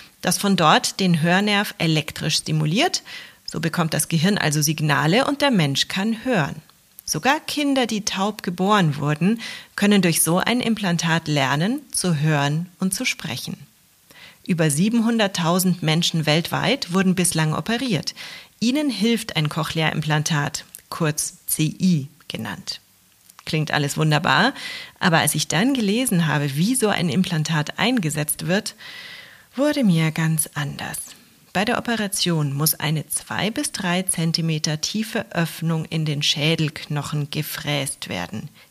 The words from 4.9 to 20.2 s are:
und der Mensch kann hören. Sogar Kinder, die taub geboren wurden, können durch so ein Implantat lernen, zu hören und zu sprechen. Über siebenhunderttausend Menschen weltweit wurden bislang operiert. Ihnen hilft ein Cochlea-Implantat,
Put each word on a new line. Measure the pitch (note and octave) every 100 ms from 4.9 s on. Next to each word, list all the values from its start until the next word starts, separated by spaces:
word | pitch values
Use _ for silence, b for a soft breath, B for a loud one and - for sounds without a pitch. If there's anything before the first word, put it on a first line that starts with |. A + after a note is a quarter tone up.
| C#3 D3+ G#3+ C#4
und | C#4+
der | C#4+
Mensch | G#3 C#3+ C3+ -
kann | F#3+ G#3+ A3+
hören. | B3+ G#3+ C#3+ - - _ _ -
Sogar | - - C4 D4+
Kinder, | - D4 C#4+ C4+ A#3
die | G#3+ -
taub | G3+ G3+ G#3+
geboren | - F3+ F#3 G#3+ D#3+ C#3+
wurden, | C#3+ D3+ F3+ A3+ B B B -
können | G3+ G#3
durch | F3 D#3+
so | D#3+ F3
ein | - A#3+
Implantat | A3+ A3 G3+ E3+ E3 E3 D#3
lernen, | D3 C3+ C#3+ F#3+ C#4 -
zu | - F3+ D3+
hören | D#3 D3 C#3+ D#3 F3 -
und | F#3+
zu | - B3+
sprechen. | - - - - - C#3+ _ _ _ _ B B B -
Über | E3+ D#3
siebenhunderttausend | C#3 G#3+ A#3 A3+ A#3 G3 F3+ E3 F3+ F3+ F3
Menschen | D#3 D#3 E3 E3 D3+
weltweit | D#3 E3+ C3+ D#3 C#4 F3
wurden | F3+ F#3+ F3+
bislang | E3+ D#3+ D#3
operiert. | D#3 E3 A#3 C4 F3+ - B B B B _
Ihnen | A3+ C#4+ D4
hilft | G3+ A3+ A3+ - D#3+
ein | D3+
Cochlea-Implantat, | E3 D#3 D#3+ D#3 - D3+ D3+